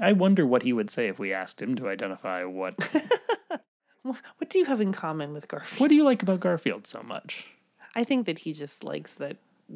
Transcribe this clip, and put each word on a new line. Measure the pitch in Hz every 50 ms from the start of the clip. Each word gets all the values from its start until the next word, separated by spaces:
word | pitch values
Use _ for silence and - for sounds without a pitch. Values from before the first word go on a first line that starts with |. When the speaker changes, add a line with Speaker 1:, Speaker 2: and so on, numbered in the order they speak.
Speaker 1:
I | 196 190
wonder | 208 185 180 190 196 180 160
what | 127 123 123
he | 123 127
would | 123 113 104 104
say | - - 120 101
if | 95 -
we | 104 95
asked | 95 95 95 - - -
him | - 113 131
to | 113 135 101
identify | 98 98 98 98 95 95 - 95 92 90 90
what | 92 92 95 95 92 98
Speaker 2:
<laughs> | - - - - 302 - - 480 - - - 466 - _ - 339 - _ _ _ _ _ _ _ _ -
Wh-, | 262 247 - - - - -
what | - -
do | - 381
you | 349
have | 277 269 220
in | 214 190
common | 190 - - 160 156 156 147 143
with | 151 151 - -
Garfield? | - - - - - -
Speaker 1:
What | 262 294
do | 302
you | 294 311
like | 277 254 202
about | - 180 190 180
Garfield | 180 180 175 160 - - 95 104 -
so | - - 113
much? | 110 117 110 - - - - - - - _ _ _ _ _ _ - - -
Speaker 2:
I | 233 240
think | - 285 254 226
that | 175 160 -
he | - 165
just | 156 156 147 147 - - -
likes | - 151 151 156 - -
that | - 143 143 - - _ _ _ _ _ - 160